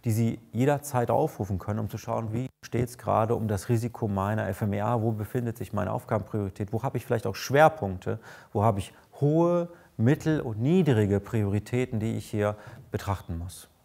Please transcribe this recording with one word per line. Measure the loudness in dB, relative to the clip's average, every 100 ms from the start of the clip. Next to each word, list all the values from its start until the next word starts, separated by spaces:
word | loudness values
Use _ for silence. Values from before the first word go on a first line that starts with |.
die | 0
Sie | 2 2 0 -6
jederzeit | 0 2 2 0 -2 2
aufrufen | 2 2 -2 -4 -2
können, | -2 -4
um | -4
zu | -8
schauen, | -4 -4 -2
wie | -6 -6 _ -4
steht's | -2 -2 -4
gerade | 0 2 2 0
um | 0
das | -2 2
Risiko | 0 0 -4 -2
meiner | 0 0 0 -2
F | -2
M | -2
R, | 0 0 0
wo | 0
befindet | -2 -4 -4 -4 -6
sich | -6
meine | -4 -2
Aufgabenpriorität, | -4 -2 -2 -2 -4 -4 -6 -4
wo | -2
habe | -2 -6
ich | -2
vielleicht | -2 -2
auch | -6
Schwerpunkte, | 2 8 8 6 -4 -4 -4 -6 -8 -20 -4
wo | 2
habe | 2 2
ich | -6 -14 _ -2
hohe, | 2 4 4 2 -2 -10 -16 2
mittel- | 4 4 2 0
und | -2 -2
niedrige | 2 4 6 4 4 2
Prioritäten, | 0 -2 0 0 -2 -4 -2 -2
die | -2 -4
ich | -6
hier | -2 0 -2 -12 -20 -8
betrachten | -8 -4 -6 -6 -8
muss. | -8 -14 -20 _